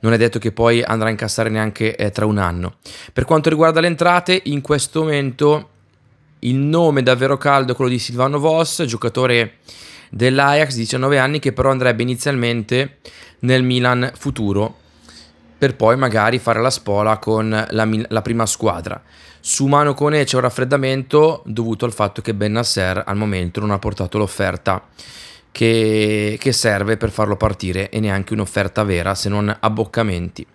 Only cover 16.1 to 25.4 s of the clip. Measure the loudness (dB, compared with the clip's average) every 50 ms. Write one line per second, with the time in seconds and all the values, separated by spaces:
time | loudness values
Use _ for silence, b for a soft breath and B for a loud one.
16.1 | 2 2 2 2 2 0 0 0 0 2 2 0 -2 -2 -4 -2 0 2 2 2
17.1 | 0 0 0 -2 0 0 0 0 -2 -2 -2 -2 -2 0 0 0 0 -2 -4 -2
18.1 | -4 -4 -2 -2 -2 -2 -2 -2 -4 -2 -2 -2 -2 -2 -6 -10 -12 -12 B B
19.1 | B B B B B B B -6 -2 0 2 2 4 4 4 2 0 0 0 2
20.1 | 2 2 0 2 0 0 0 0 0 -2 -2 0 0 0 0 0 -2 -4 -4 2
21.1 | 4 4 4 4 2 -2 -8 -8 -6 -4 -2 -4 -2 -2 -4 -4 0 0 -2 -2
22.1 | -2 -6 -6 -6 -4 -2 -2 0 0 -2 -2 -2 -2 -2 0 0 -2 -4 -4 -4
23.1 | -4 -2 -2 -2 -2 -2 -4 -4 -4 -4 -2 -2 -2 -2 -2 -4 -4 -4 -6 -4
24.1 | -2 -2 -2 -2 -2 -2 -2 -2 -2 -2 _ -2 -2 -2 -6 _ B B B B
25.1 | B B B B B B